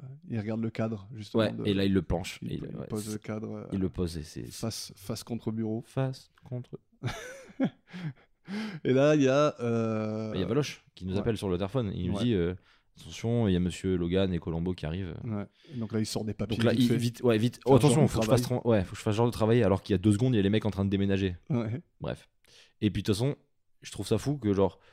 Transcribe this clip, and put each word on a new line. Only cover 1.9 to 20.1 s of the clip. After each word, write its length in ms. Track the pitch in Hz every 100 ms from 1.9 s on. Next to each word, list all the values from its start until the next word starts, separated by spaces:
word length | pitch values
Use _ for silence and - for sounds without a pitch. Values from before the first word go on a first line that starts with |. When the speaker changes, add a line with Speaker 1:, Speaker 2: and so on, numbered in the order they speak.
Speaker 2:
le 80 | 95
planche. 360 | 80 85 90 -
Speaker 1:
il, 100 | -
Speaker 2:
Il, 120 | 71 -
Speaker 1:
il 60 | -
Speaker 2:
ouais, 100 | -
Speaker 1:
pose 200 | 107 104
Speaker 2:
c'est, 60 |
Speaker 1:
le 60 | 107
cadre, 320 | - 107 110
euh, 120 | 107 98
Speaker 2:
il 80 | 98
le 80 | 92
pose 280 | - 87 82
et 40 |
c'est, 220 | 76 -
c'est 80 | 58
Speaker 1:
face, 400 | - 113 - -
face 300 | - - 110
contre 260 | - 117 120
bureau. 320 | 110 110 110 -
Speaker 2:
Face 440 | - 131 131 - _
contre 340 | - 123 123 - _ _
Speaker 1:
<laughs> 80 | - - 508 539 494 - 269 - _ 180 165 - _ _ - 208 214 165
Et 80 | 139
là, 220 | 127 147
il 80 | 156
y 60 | 131
a, 260 | 139 147 -
euh, 720 | 117 117 113 110 107 107 110
Speaker 2:
Il 60 | 107
y 40 |
a 20 | 95
Valoche 380 | 127 139 - _
qui 120 | - 92
nous 80 |
Speaker 1:
ouais. 40 | 95
Speaker 2:
appelle 160 | 101 104
sur 120 | 101
le 80 | 87
téléphone. 360 | 95 135 104
Il 140 | 85 90
nous 60 | 101
Speaker 1:
Ouais. 60 |
Speaker 2:
dit, 100 | 120
euh, « 200 | 101 85 92 _ _ _ -
Attention, 480 | 85 85 113 120 110
il 40 |
y 40 | 90
a 40 |
monsieur 360 | 90 - 95 92
Logan 380 | 87 92 98
et 40 | 87
Colombo 340 | 92 82 87
qui 120 | 90 76
arrivent. » 280 | 90 92 -
Speaker 1:
Ouais. 220 | 120 104 98 _ -
Et 60 | 131
donc 140 | 110
là, 80 | 110
il 60 | 107
sort 180 | 107
des 100 | 110
papiers 220 | - 107 117
Speaker 2:
Donc 80 |
là, 80 | 117
Speaker 1:
vite 80 | 113
Speaker 2:
il, 60 | 120
Speaker 1:
fait. 80 | 117
Speaker 2:
vite, 260 | 120 -
ouais, 160 | 123 110
vite. 180 | 120 -
Speaker 1:
Faire 160 | 120
Speaker 2:
Oh, 40 | 135
attention, 240 | 147 123
Speaker 1:
genre 40 | 127
de 40 |
Speaker 2:
faut 80 | 117
que 60 | 110
je 40 |
fasse 120 | 120
Speaker 1:
travail. 180 | 123 123
Speaker 2:
tran-, 60 | 120
ouais, 140 | 110
faut 80 | 87
que 40 | 107
je 40 |
fasse 120 | 110
genre 120 | 104 120
de 40 |
travail 320 | - 110 123
alors 200 | 98 95
qu'il 120 | -
y 0 |
a 40 | 92
deux 140 | 104